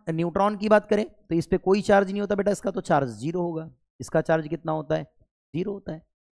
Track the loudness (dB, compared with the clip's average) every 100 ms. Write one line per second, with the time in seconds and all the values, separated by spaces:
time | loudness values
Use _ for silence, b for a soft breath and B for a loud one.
0 | -6 -2 -2 0 0 0 4 4 4 0
1 | 0 -8 -4 -2 0 0 2 2 4 4
2 | 4 -2 -2 0 0 -2 -4 -6 0 2
3 | 0 -4 -4 -4 -4 -6 -10 -18 _ -16
4 | -4 -2 2 0 -2 -8 -4 -6 -2 -4
5 | -6 _ _ _ _ -6 -6 -6 -10 -12
6 | _ _ _